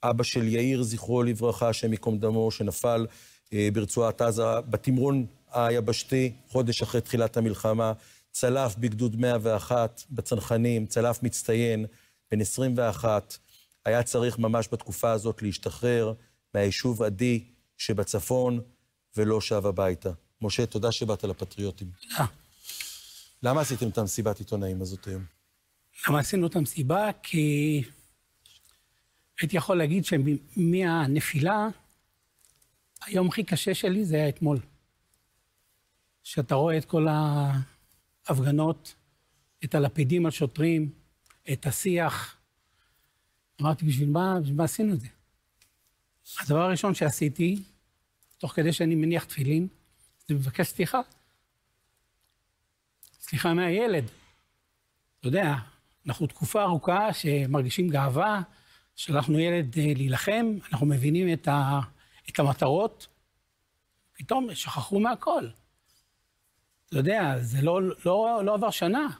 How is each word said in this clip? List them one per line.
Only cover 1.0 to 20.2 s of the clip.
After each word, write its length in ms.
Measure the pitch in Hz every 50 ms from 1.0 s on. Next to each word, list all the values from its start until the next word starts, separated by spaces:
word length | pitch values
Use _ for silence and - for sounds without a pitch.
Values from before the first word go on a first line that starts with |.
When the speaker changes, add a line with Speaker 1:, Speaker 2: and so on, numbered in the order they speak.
| - - 120 123 120
Speaker 1:
לברכה, 460 | 120 117 107 113 120 110 - 120 117
השם 240 | 110 - - 117 110
ייקום 260 | 104 - 117 110 101
דמו, 320 | 101 110 110 113 110 110
שנפל, 560 | 107 - 110 101 92 - - 120 117 117 113 110 - - - - - _ _ _ -
אה, 160 | 104 104 104 104
ברצועת 480 | 110 104 95 - - 117 113 107 -
עזה, 400 | 123 117 110 110 113 113 113 113 120 -
בתמרון 560 | 113 110 - - 127 127 123 139 139 139 123 113 - _ _ _ -
היבשתי, 800 | 120 120 117 117 120 113 110 113 - - - - 131 131 127 107 - - _
חודש 340 | - 127 127 117 113 - -
אחרי 180 | - - 120
תחילת 360 | 113 - - 120 113 107 -
המלחמה, 560 | 120 113 113 101 - - 110 110 117 113 110 110 107 - - - - _ _
צלף 460 | _ - - 123 123 135 135 123 98
בגדוד 400 | 104 117 120 107 107 123 120 107
מאה 200 | 113 127 123 120 117
ואחת 600 | 107 113 110 104 - - 123 120 117 110 - - - _
בצנחנים, 760 | 139 110 - - - 110 - - 117 113 117 120 120 113 110
צלף 360 | 107 - 117 113 120 117 - -
מצטיין, 640 | 120 - - - - 113 113 120 117 113 107 110 - - - _ _ _ _ _ _
בן 100 | - 107
עשרים 340 | 107 104 - - 131 131 123
ואחת, 600 | 120 120 113 101 - - 117 110 104 101 - - - _ _ _ - _ _ _ _ _
היה 180 | - 110 120 120
צריך 360 | - - 123 117 123 113 113
ממש 300 | 117 110 113 117 113 - -
בתקופה 400 | 113 - - 92 - - 120 113
הזאת 300 | 110 101 113 107 - 110
להשתחרר 720 | 104 92 - - - - - - 123 120 117 113 107 110 117 - _ _ _ _ _ _
מהיישוב 480 | 104 101 101 95 - - 127 120 107 117
עדי 420 | 107 101 95 123 123 120 117 104 - _ _ _ _ _
שבצפון, 840 | _ - - 110 101 101 - - 104 - - 127 127 127 123 120 120 117 - _ _ _ _ _ _ _ _ _
ולא 240 | 107 107 107 110 110
שב 260 | 104 - 113 104 95
הביתה. 440 | 104 95 90 98 95 92 87 - 95 90 -